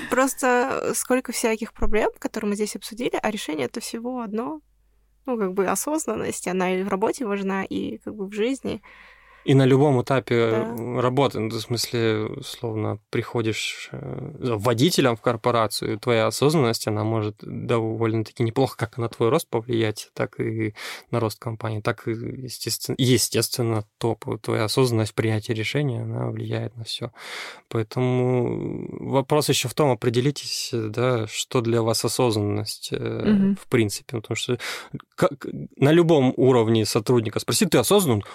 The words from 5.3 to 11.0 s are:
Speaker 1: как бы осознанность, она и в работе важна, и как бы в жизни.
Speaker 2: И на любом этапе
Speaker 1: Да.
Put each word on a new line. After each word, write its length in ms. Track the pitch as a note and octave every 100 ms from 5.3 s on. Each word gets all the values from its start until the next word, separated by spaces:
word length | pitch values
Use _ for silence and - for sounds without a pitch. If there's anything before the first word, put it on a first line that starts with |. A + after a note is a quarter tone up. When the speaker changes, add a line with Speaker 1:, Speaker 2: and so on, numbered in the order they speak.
| A#3+
Speaker 1:
как 160 | F#3+
бы 140 | F#3 F#3
осознанность, 800 | F#3+ - D#4 - A3 - - F#3+
она 280 | F#3 F#3 F#3
и 80 |
в 60 | G3
работе 360 | F#3+ A3+ - A3
важна, 380 | G3+ G3 F#3+ -
и 320 | F#3+ G3 A3+
как 160 | - G#3+
бы 120 | G3
в 60 |
жизни. 480 | G#3 A3+ C4+ G3+ G#3+ - - - - _ - -
Speaker 2:
И 100 | C3+
на 100 | C3
любом 360 | C3+ D3 B2+
этапе 460 | A#2+ C3+ - A#2+ A2+
Speaker 1:
Да. 160 | A2+ A2+ A#2 A2+ B2